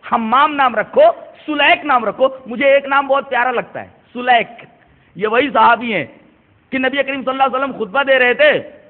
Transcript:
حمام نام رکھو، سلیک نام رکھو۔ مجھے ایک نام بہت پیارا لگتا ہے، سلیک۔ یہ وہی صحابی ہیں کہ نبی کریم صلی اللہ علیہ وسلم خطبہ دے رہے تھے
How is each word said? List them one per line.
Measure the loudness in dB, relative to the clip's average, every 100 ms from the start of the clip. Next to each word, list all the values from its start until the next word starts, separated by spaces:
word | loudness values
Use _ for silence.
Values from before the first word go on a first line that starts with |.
| -4
حمام | -4 0 2 2
نام | 2 -2
رکھو، | 0 -2 4 4 2 -12 -20 -10
سلیک | -2 0 0
نام | 0 0
رکھو۔ | -2 0 -2 -2 -12
مجھے | -2 2
ایک | 2
نام | 2 -2 0
بہت | -2 -2
پیارا | -2 -2
لگتا | -2 -6 -12
ہے، | -16 _ _
سلیک۔ | -8 2 2 0 -10 -20 _ _ _ _
یہ | -6 -2
وہی | 0 0
صحابی | 2 4 4 0
ہیں | -4 -6 -14 _ _ _ _ _
کہ | -4
نبی | -2 -2
کریم | -4 -4
صلی | -6
اللہ | -2
علیہ | -2 -2
وسلم | -6
خطبہ | -6 -6 -4
دے | 0 2
رہے | 2
تھے | 4 2 2 -4 -20 _